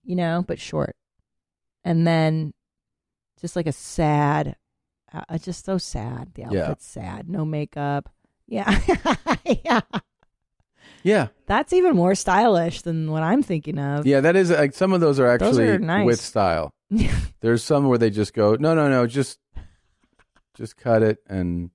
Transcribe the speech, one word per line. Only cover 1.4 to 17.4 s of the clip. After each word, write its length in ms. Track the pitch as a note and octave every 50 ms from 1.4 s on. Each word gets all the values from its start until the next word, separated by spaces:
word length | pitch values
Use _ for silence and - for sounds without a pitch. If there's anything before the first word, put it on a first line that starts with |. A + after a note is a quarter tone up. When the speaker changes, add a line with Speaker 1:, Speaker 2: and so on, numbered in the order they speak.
| _ _ _ _ _ _ _ _ _
Speaker 1:
And 220 | E3+ E3 E3 E3+
then 480 | E3 E3 D#3+ D#3+ D#3 D#3+ D#3+ D#3 D3 - _ _ _ _ _ _ _ _ _ _ _ _ _ _ _ _ _
just, 140 | - F3 -
like, 100 | F3+ D#3+
a 60 | D#3+
sad, 840 | C3+ - - - - - E3 D3+ D3 D3 D3 C#3+ D3+ D3+ D3 D3 - _ _ _ _ _ _ _ _ _ _ _
uh, 120 | - - - -
it's 140 | E3 D#3+ -
just 200 | F#3 E3+ - -
so 140 | - F#3+ F3+
sad. 540 | - - - - G#2+ A#2 B2 - - - _
The 80 | - - -
Speaker 2:
Yeah. 100 | G2+ -
Speaker 1:
outfit's 240 | - D3 D3+ _ -
sad. 420 | - - - - - - G3+ F#3 E3
No 140 | F3+ F3+ D#3
makeup. 640 | D#3 D#3 D3+ D3 - - D3 C#3+ C#3+ C#3+ C#3+ - - _ _ _ _ _ _ _
Yeah. 320 | _ - A3 - - - - -
<laughs> 600 | - F4 - - E4 A3+ - - E4+ C4 - _ E4+ B3 - -
Yeah. 160 | E4 A#3+ A3 - _ - G3+ _ _ _ _ _ _ _ _ _ _ _ _ _ _ _ _ _ - - _ _
Speaker 2:
Yeah. 240 | F3 G#3+ F#3+ C3+ G#2+ _ _ _
Speaker 1:
That's 260 | - G3 B3 D4+ - F4+
even 220 | F#4 F#4 F4+ C#4
more 180 | F3+ F3 F3+ G3
stylish 680 | - - G3+ F3+ G3 A3+ A#3+ G3+ E3+ E3 E3+ E3 - -
than 260 | E3+ E3 D#3+ D#3 D#3
what 120 | D#3 D#3 D#3+
I'm 180 | E3 G#3 C#4+
thinking 380 | B3+ - F3+ D#3 D3 D3+ D3+ D3
of. 260 | C#3+ C#3 C#3+ D3 D3+
Speaker 2:
Yeah, 160 | C3+ C#3 C3+
that 140 | C3+ E3 F3
is, 160 | F#3+ F#3 E3+
like, 220 | F3 D3+ D3 C#3 C3+
some 180 | - F#3+ F#3+ F#3+
of 80 | F3+
those 180 | E3+ D3+ C#3+ C3+
are 180 | B2+ A#2+ B2
Speaker 1:
Those 200 | A#2+ - G#3+ -
Speaker 2:
actually 120 | B3 - -
Speaker 1:
are 100 | - F3+
nice. 260 | - D#3+ E3+ G3+ G3+
Speaker 2:
with 140 | B2 A#2+ A2+
style. 500 | - - - A2 G2 F2+ E2 D#2+ D#2 C#2+ _ _
Speaker 1:
<laughs> 40 | _ _
Yeah. 240 | G3+ A3+ - - - - - - - _